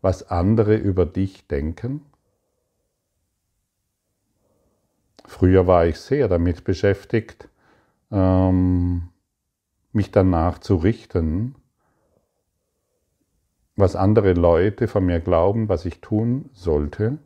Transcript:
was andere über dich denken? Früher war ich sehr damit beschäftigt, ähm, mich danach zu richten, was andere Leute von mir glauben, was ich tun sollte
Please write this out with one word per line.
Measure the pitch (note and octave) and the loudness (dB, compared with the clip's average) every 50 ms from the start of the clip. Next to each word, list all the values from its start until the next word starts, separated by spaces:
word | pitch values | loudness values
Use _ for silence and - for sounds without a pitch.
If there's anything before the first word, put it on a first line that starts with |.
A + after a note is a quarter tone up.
was | - F#2+ F2+ - - _ | 0 -2 -2 -2 -6 _
andere | F#2+ F2 F2 G2 A2+ A2 A2 G#2 G#2+ | -4 -2 0 2 2 2 2 2 0
über | A2 - G2+ F#2 F#2+ - | 0 0 -2 0 0 -2
dich | F2 - F#2+ G2 F#2+ - - _ | -2 -2 -4 -4 -4 -6 -14 _
denken? | _ D2 C#2 C#2+ D#2+ E2 - - B2 C#3 D3 D3 _ _ _ _ _ _ _ _ _ _ _ _ _ _ _ _ _ _ _ _ _ _ _ _ _ _ _ _ _ _ _ _ _ _ _ _ _ _ _ _ _ _ _ _ _ _ _ _ _ _ _ _ _ _ _ _ _ _ _ _ _ _ - _ | _ -6 -6 -6 -6 -8 -10 -10 -10 -12 -12 -14 _ _ _ _ _ _ _ _ _ _ _ _ _ _ _ _ _ _ _ _ _ _ _ _ _ _ _ _ _ _ _ _ _ _ _ _ _ _ _ _ _ _ _ _ _ _ _ _ _ _ _ _ _ _ _ _ _ _ _ _ _ _ -20 _
Früher | - - - F#2+ F#2 F#2 F#2 F2+ | -20 -6 0 2 4 6 4 6
war | F2+ F#2 F2 E2+ | 6 4 4 4
ich | E2+ E2 - | 2 -2 -4
sehr | - - C3+ D3 C3+ | -6 -6 -2 -2 0
damit | G2+ F2+ E2+ E2+ F2 E2+ - - | 0 0 0 0 -2 -4 -4 -6
beschäftigt, | - F#2+ - - G2+ G2 - - - - A2+ - - - _ - - _ _ _ _ _ _ _ _ _ _ _ _ | -6 -6 -2 -2 -2 -2 -2 -6 -4 -4 -4 -4 -6 -20 _ -20 -20 _ _ _ _ _ _ _ _ _ _ _ _
ähm, | - G2+ F#2 F#2 F#2 F#2 F#2 F#2 F#2 F2+ F#2 F2+ F2+ F2+ F2 F2+ F2+ F2 E2+ E2+ _ _ _ _ _ _ _ _ _ _ _ _ _ _ _ _ | -2 0 2 2 4 2 2 2 2 2 0 0 0 0 0 -2 -4 -4 -8 -10 _ _ _ _ _ _ _ _ _ _ _ _ _ _ _ _
mich | - A2+ F#2+ - | -4 -4 -4 0
danach | - G#2+ F#2+ F#2 F2+ D#2+ D#2+ F2 E2+ - | 2 2 2 4 2 2 0 -2 -4 -6
zu | - - G#2 | -2 -2 -2
richten, | E2+ D#2 G2 A#2 - - _ - F2+ E2 D#2 D2+ F#2 A2+ B2+ C#3 - _ _ _ _ _ _ _ _ _ _ _ _ _ _ _ _ _ _ _ _ _ _ _ _ _ _ _ _ _ _ _ _ _ _ _ _ _ _ _ _ _ _ _ | 0 2 0 -2 -2 -10 _ -4 -4 -2 -2 -4 -4 -6 -8 -10 -16 _ _ _ _ _ _ _ _ _ _ _ _ _ _ _ _ _ _ _ _ _ _ _ _ _ _ _ _ _ _ _ _ _ _ _ _ _ _ _ _ _ _ _
was | - G2 F2 - | 0 0 0 0
andere | F2+ F#2 G2+ G#2+ A2+ G2+ F#2+ F2+ | 0 0 2 2 4 4 2 2
Leute | E2+ F2 E2+ E2+ E2 F2+ A2 G#2 - B2 | 4 4 4 4 4 2 0 0 -2 -6
von | A2 - G#2 F#2 | -2 -2 -2 0
mir | F2+ F2 E2+ | 0 -2 -2
glauben, | E2 F2+ F2 E2 E2+ G2 G#2 A2+ A2 G2+ | -2 0 0 2 2 0 0 -2 -2 -4
was | F#2 E2+ E2+ | -4 -4 -4
ich | F2 E2 _ | -8 -12 _
tun | - - G#2+ G#2+ A2+ A#2+ B2 C3+ - - _ | -10 -4 -4 -2 -2 -2 -4 -6 -8 -14 _
sollte | - - F2 D#2 D2 D2 D2 - - G#2 A2+ C#3+ D#3 _ | -10 -4 -2 -2 -2 -2 -4 -6 -6 -6 -6 -6 -8 _